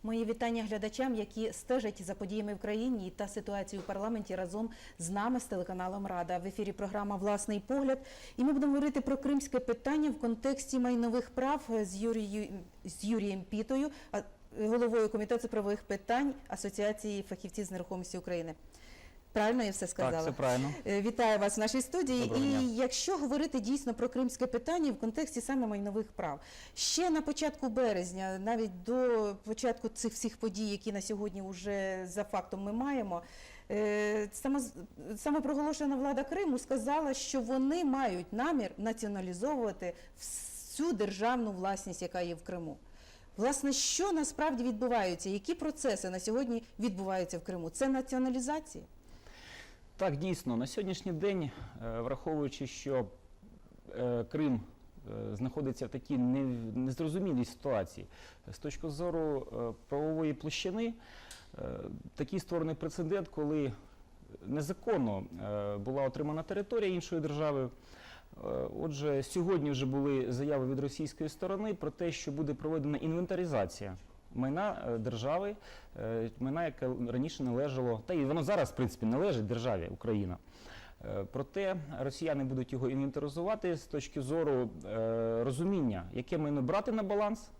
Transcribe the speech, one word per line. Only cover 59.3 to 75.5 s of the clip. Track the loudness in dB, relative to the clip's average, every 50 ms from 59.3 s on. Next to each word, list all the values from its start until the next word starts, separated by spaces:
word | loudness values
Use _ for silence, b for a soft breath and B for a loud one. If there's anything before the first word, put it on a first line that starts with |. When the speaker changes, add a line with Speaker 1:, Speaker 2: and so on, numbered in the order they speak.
| 0 0 -2 -4
Speaker 2:
е, | -4 -4 -2 -2 -4 -6 -8 -4
правової | -2 0 0 2 2 2 2 0 0
площини, | -2 -4 -4 -4 -2 -2 -2 0 0 0 -2 -2 -6 B B B B B B B B B B -10 -8
е, | -6 -6 -6 -6 -6 -8 -10 -10 -12 -14 -6
такий | -6 -6 -2 -2 -4
створений | -2 -2 -2 0 0 0 -2
прецедент, | -2 -4 -6 -2 -2 0 0 0 0 0 -4
коли | -4 -2 0 2 2 2 2 0 -2 B B B B B B -20 -20 -20 -20 -18 -18 -14 -6
незаконно, | -4 -2 -2 -2 -2 -4 -4 0 0 2 2 4 2 0 0 -4 -6 -8 -8 -4
е, | -2 -2 0 0 0 -2
була | -2 -2 -2 0 2
отримана | 0 0 0 0 -2 -2 -2 -4
територія | -4 -4 -4 -4 -2 0 0 2 2 2 0
іншої | 0 -2 -2 -2 0
держави. | 0 0 0 2 2 2 2 2 0 -2 -4 B B B B B B B B B B B -16 -8 -4
Е, | -2 -2 0 -2 -2 -2 -4
отже, | -4 -4 -2 -2 0 2 2 2
сьогодні | 0 0 0 0 2 4 4 4 4 2
вже | 0 2 0
були | 2 2 2 4 4 4 2 2 0
заяви | 0 0 0 2 2 2 2
від | 2 0 0
російської | 0 -2 -2 -2 -4 -4 -2 -4 -4 -4
сторони | -4 -4 -4 -2 -2 0 0 -2 -2
про | -2 -2 -4
те, | -2 0 -2 -2
що | -2 -2 -4 -4
буде | 0 0 0 0 0
проведена | -2 0 0 0 2 2 2 0 0
інвентаризація | 0 0 2 0 0 0 0 0 0 2 4 2 2 2 0 -6 -6 -8 -8 -8 -12 -18 -20 -20 -20 -8 -2
майна, | 0 0 2 2 2 0 0 -2 -2 -2 -2
е, | -2 0
держави, | 0 -2 -2 -2 0 0 2 2 0 -2